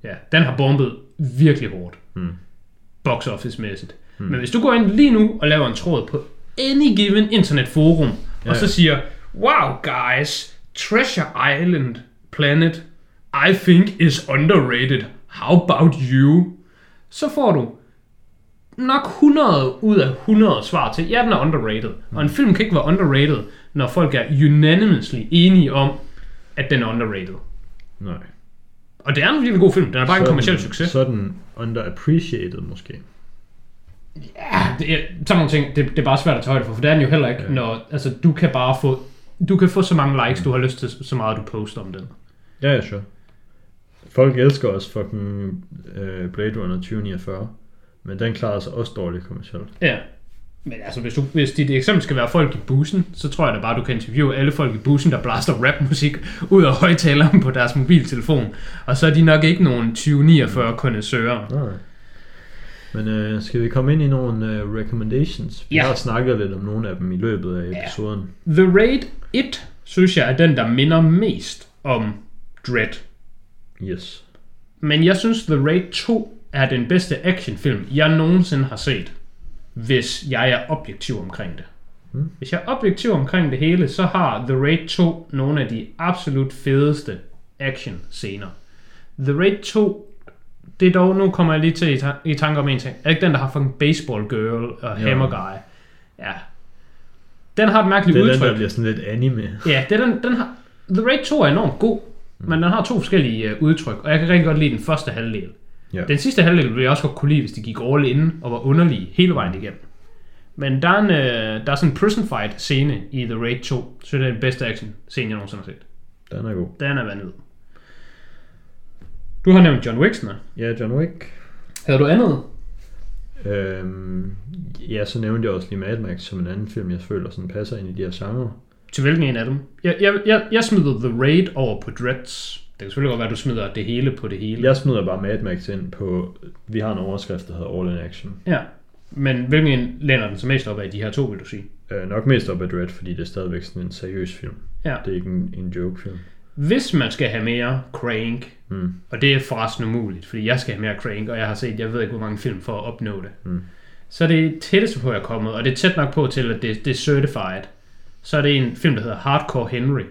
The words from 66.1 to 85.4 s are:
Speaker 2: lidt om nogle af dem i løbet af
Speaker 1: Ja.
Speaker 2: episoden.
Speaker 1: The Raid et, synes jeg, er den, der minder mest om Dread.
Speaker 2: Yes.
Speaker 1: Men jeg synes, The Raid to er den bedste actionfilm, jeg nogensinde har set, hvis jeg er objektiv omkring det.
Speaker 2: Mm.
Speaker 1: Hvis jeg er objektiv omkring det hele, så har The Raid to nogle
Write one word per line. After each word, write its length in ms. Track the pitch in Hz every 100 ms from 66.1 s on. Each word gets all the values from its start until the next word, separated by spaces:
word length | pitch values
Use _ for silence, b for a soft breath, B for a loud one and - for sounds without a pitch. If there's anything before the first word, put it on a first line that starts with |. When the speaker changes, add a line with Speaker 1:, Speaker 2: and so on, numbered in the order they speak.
| 113 127 107
Speaker 2:
lidt 140 | 98
om 80 | 95
nogle 280 | 98 107 107
af 80 | 90
dem 160 | 90
i 40 | 90
løbet 400 | 113 101 90 90
af 140 | 87
Speaker 1:
Ja. 120 | 90
Speaker 2:
episoden. 460 | - - 107 101 92 - -
Speaker 1:
The 260 | 156 185 185
Raid 220 | 233 269 - - -
et, 360 | 254 269 - - -
synes 320 | - - 185 170
jeg, 160 | 120
er 40 | 131
den, 200 | 165 139
der 100 | 113
minder 320 | 120 156 165
mest 680 | 160 170 220 90 - - - _
om 300 | - 120 107 98 - - - - -
Dread. 200 | 120 92 - - - - - - - - -
Speaker 2:
Yes. 420 | 95 85 - - - - - - - _
Speaker 1:
Men 240 | 151 151
jeg 120 | 170 190
synes, 260 | 226 226
The 120 | - 147 143
Raid 160 | 175 185
to 500 | - - 220 220 - -
er 160 | 139 131
den 200 | 127 117
bedste 380 | 180 180 139 113
actionfilm, 600 | - - 104 143 104 -
jeg 140 | 139 156 160
nogensinde 480 | 160 185 175 139
har 120 | 131 113
set, 360 | - 107 82 - - - - - -
hvis 500 | 120 113 131 - - 143
jeg 200 | 120 127
er 80 | 123 -
objektiv 500 | 156 - - - 110
omkring 320 | 90 - 95 80
det. 80 | - - - - -
Speaker 2:
Mm. 180 | 127 160 -
Speaker 1:
Hvis 140 | -
jeg 80 | 175 -
er 100 | 262
objektiv 360 | 208 185 240
omkring 380 | 170 135 180 156
det 80 | 127
hele, 300 | 156 180 139
så 140 | -
har 440 | 180 185 156 110 123
The 80 | 131
Raid 260 | 139 165 -
to 400 | - 170 165 -
nogle 300 | 135